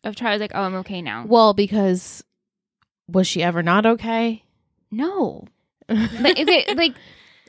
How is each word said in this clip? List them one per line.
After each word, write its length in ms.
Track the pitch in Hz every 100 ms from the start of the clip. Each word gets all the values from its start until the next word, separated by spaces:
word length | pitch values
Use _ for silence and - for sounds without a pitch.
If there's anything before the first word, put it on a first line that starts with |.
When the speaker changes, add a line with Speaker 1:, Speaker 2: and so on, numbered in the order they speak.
Speaker 1:
of 120 | 220 208
Charlie's 260 | 233 208
like, 100 | 208
"Oh, 80 | -
I'm 140 | 190 185
okay 260 | 185 190
now." 240 | 160 107 220
Speaker 2:
Well, 300 | 233 220 202
because 680 | 202 214 196 180 - - - _ _ _ _ _ _ _ -
was 180 | 180 185
she 160 | 175
ever 220 | 175 170
not 220 | 170 185 226
okay? 560 | 226 220 226 233 220 _ _ _ _ _
Speaker 1:
No. 540 | 214 311 392 277 - - _ _
Speaker 2:
<laughs> 200 | _ -
Speaker 1:
But 500 | 214 220 226 262 370
if 100 | 302
it, 280 | 349 - 392
like, 160 | 330 247 - - _ _